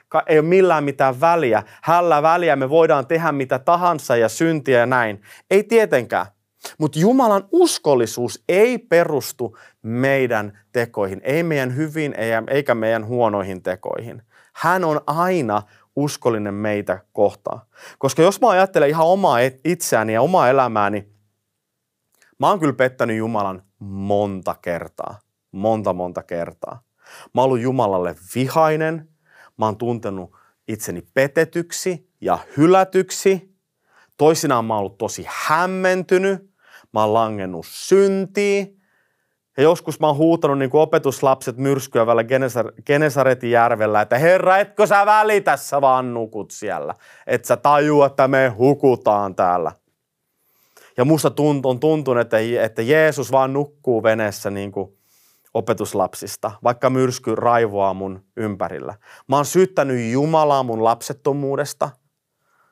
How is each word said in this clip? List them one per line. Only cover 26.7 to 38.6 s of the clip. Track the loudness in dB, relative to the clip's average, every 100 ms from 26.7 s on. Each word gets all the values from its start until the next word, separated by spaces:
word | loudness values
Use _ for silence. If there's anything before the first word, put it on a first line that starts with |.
| -12 _ _ _ -20 -8
Mä | -2
oon |
ollut | 0 0
Jumalalle | -2 0 0 0 -2 -6 -10
vihainen, | -4 -2 0 0 0 -4 -6 -12 _ _ _ -20 -4
mä |
oon | -4 -2
tuntenut | -4 -4 -6 -10 -12 _ _ _ -12
itseni | -10 -8 -12 -6
petetyksi | -2 0 0 -2 -4 -10 -8 -8 -8 _ _
ja | -4 -4 -4 0
hylätyksi. | 4 4 4 0 -2 -2 0 0 -4 _ _ _ _ _ _ _
Toisinaan | 2 2 0 -2
mä | 0
oon | -4
ollut | -6 -8
tosi | -8 -8 -12
hämmentynyt, | -10 -2 -2 -2 -2 -2 -2 0 0 0 -4 -8 _ _ -20 _
mä | -2
oon | 2
langennut | 2 0 -4 -8 -10 -12
syntiin. | -16 0 2 2 0 -4 -4 -2 -2